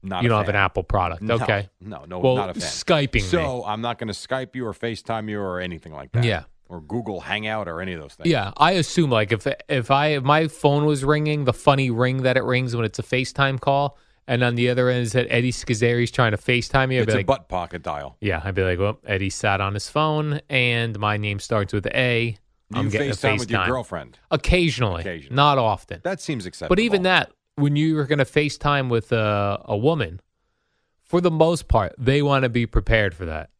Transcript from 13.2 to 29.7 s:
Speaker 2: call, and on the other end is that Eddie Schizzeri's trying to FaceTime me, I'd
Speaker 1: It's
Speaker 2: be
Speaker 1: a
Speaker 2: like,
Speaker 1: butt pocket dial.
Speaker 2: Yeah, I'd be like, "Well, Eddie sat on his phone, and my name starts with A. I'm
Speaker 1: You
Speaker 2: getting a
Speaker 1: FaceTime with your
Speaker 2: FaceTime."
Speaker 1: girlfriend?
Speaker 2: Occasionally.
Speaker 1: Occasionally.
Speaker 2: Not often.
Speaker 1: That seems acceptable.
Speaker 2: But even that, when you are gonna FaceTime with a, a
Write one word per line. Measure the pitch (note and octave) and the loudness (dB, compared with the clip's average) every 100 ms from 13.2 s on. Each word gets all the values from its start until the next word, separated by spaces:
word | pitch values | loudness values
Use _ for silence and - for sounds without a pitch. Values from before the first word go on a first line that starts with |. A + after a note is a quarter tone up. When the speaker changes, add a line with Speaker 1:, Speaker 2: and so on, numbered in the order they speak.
| C3 - C3+ C3+ | -2 -2 -2 0
Speaker 2:
call, | - C#3 C#3+ - _ _ - | 0 0 0 -6 _ _ -2
and | A#2+ | 0
on | B2 | 2
the | A#2+ B2 | 2 2
other | B2 B2 | 2 2
end | B2+ | 2
is | A#2+ | 0
that | B2 B2 | 0 0
Eddie | A#2+ B2 | 0 0
Schizzeri's | A#2+ - A2+ A#2+ A#2+ A#2+ | -2 -4 0 2 2 0
trying | - A#2 | 2 2
to | G#2 | 2
FaceTime | - B2 A2+ C3+ C3 | 0 0 2 0 2
me, | B2+ | 0
I'd | |
Speaker 1:
It's | A2 | 2
Speaker 2:
be | |
Speaker 1:
a | G#2 | 0
Speaker 2:
like, | F#2 | 2
Speaker 1:
butt | C3+ - | -2 -2
pocket | F2+ E2+ F2+ | -8 -6 -8
dial. | E2+ D2 C#2+ - | -8 -8 -8 -6
Speaker 2:
Yeah, | G2+ F2 | -4 -4
I'd | G2 | -4
be | F#2+ | -2
like, | F#2 F2+ | 0 0
"Well, | G2 G#2+ - | -2 -4 -4
Eddie | G2 F#2+ | -2 -2
sat | - G#2+ G2 | -2 -2 0
on | G2 | -2
his | G2+ - | -4 -4
phone, | D3 D#3 D3+ D3+ D3 - | 0 0 0 -2 -4 -2
and | C3+ B2 A#2+ A#2 G#2 | 0 0 0 -2 -2
my | G#2 G#2 | -2 -2
name | G#2 G2+ | -2 -6
starts | - A2 G2 | -2 -2 0
with | G#2+ F#2+ | -2 -2
A. | - B2+ A#2+ A#2 A2+ _ _ _ | 0 0 0 -2 -6 _ _ _
I'm | - C3+ | -4 -2
Speaker 1:
You | |
Speaker 2:
getting | G#2 C#3+ | 0 -2
a | |
Speaker 1:
FaceTime | G#2+ - G#2 | -2 0 0
with | A2+ | -2
your | G#2+ | -2
Speaker 2:
FaceTime." | F#2 | 0
Speaker 1:
girlfriend? | B2+ A#2 F2 B1+ _ _ | -2 -4 -10 -10 _ _
Speaker 2:
Occasionally. | D#3 - F3+ E3+ A#2 A#2 E2+ | -2 2 2 2 0 -2 -2
Speaker 1:
Occasionally. | F#2+ E2+ - B2 | -6 -10 -6 2
Speaker 2:
Not | D3 C#3 | 4 4
often. | A2+ G2 - - | 2 0 -6 -8
Speaker 1:
That | E3+ F#3+ | -6 -6
seems | - C#3 F#2 | -6 -6 -6
acceptable. | - - | -10 0
Speaker 2:
But | F3+ | 2
even | A#3 G3+ | 2 2
that, | F#3 F3+ - _ _ - | 2 2 0 _ _ -2
when | C#3+ D3 | 0 2
you | D#3+ D#3 | 2 2
are | C3+ | 0
gonna | D3 | 0
FaceTime | C3+ - D3+ - D3 C#3+ C3 | 2 2 -2 -2 0 0 0
with | A#2 - | -2 0
a, | A#2 G#2+ G#2 G2+ G2+ | 0 0 0 -2 -4
a | - | -4